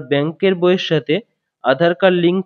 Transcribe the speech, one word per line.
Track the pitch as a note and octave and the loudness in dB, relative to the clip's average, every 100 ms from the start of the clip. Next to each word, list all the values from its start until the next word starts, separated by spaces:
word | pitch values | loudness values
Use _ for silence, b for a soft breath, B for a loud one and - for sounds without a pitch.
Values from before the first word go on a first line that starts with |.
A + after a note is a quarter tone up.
| C3 | 0
ব্যাংকের | C#3+ D3+ D#3+ F#3+ F#3 | -2 -2 -2 -2 0
বইয়ের | F3+ F#3 - | 0 0 -2
সাথে | D#3 D3 E3+ - _ _ _ | -4 -2 -4 -6 _ _ _
আধার | A#2+ C#3 E3+ F3 | -2 0 0 2
কার্ড | F#3+ F3+ | 2 2
লিংক | E3+ F#3 | 2 0